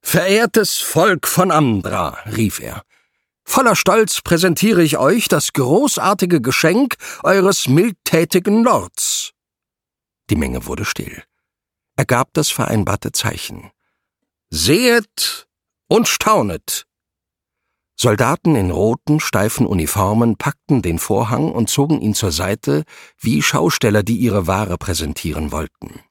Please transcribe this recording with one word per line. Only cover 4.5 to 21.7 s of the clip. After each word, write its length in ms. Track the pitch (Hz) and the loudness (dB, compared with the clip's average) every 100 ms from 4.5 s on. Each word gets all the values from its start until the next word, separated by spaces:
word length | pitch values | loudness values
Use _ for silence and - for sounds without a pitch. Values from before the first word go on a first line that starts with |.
| 156 165 170 | 2 2 4
ich 160 | 160 151 | 2 2
euch 300 | 135 226 - | 2 2 2
das 260 | 156 - | 0 0
großartige 880 | - 127 180 285 - 180 202 180 165 | -2 2 2 2 0 -2 0 0 0
Geschenk 540 | 120 - 160 202 269 - - - | 0 0 2 2 0 -4 -14 -4
eures 440 | 151 190 185 190 - | 0 4 4 2 2
mildtätigen 960 | 143 226 185 - 165 165 190 190 214 | 4 2 -2 -2 0 2 0 2 2
Lords.“ 680 | 233 160 85 - - - - _ _ _ _ _ _ _ _ _ - | 4 2 -2 -8 -6 -6 -8 _ _ _ _ _ _ _ _ _ -2
Die 60 | |
Menge 300 | 92 67 62 | -2 0 -6
wurde 200 | - - | -8 -8
still. 380 | - - - - _ _ _ _ _ _ _ | -6 -6 -10 -14 _ _ _ _ _ _ _
Er 100 | - | -4
gab 280 | 131 123 131 | 0 0 0
das 160 | 160 147 | -2 -2
vereinbarte 600 | - 120 110 95 104 - | -2 0 0 0 -2 -4
Zeichen. 600 | - - - - 92 - _ _ _ _ _ _ _ _ | -4 -4 -6 -12 -14 -20 _ _ _ _ _ _ _ _
„Sehet 1000 | 78 80 175 247 240 208 - - - _ _ _ _ _ | -4 0 2 4 0 -2 -6 -6 -6 _ _ _ _ _
und 200 | 208 - | 2 2
staunet!“ 800 | - 214 208 107 80 - - - _ _ _ _ _ _ _ _ _ _ - | 0 2 2 0 -6 -8 -10 -12 _ _ _ _ _ _ _ _ _ _ -2
Soldaten 580 | 123 107 120 170 175 | 0 2 0 0 2
in 160 | 139 92 | 2 0
roten, 500 | 82 104 127 - 151 | 0 0 0 0 0
steifen 440 | - - - - | 0 -2 -2 0
Uniformen 720 | 120 92 78 107 95 110 117 | 0 0 -2 0 0 2 2
packten 460 | 110 143 - - 139 | 0 -4 -8 -2 0
den 180 | 90 85 | 0 -4
Vorhang 520 | - 107 110 127 156 | -2 -2 0 -2 -2
und 180 | - | -2
zogen 320 | 110 | -2